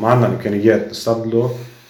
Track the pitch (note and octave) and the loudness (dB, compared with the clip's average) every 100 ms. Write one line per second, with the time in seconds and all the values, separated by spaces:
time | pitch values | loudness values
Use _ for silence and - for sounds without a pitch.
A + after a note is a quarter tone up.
0 | A2 B2 G#2+ F#2+ G#2+ G2+ G#2+ G#2 - - | 2 4 2 0 -2 2 2 2 0 -6
1 | A#2 A2+ A2+ A2+ B2 - - - - | -4 -2 -2 -2 -2 -6 -14 -20 -20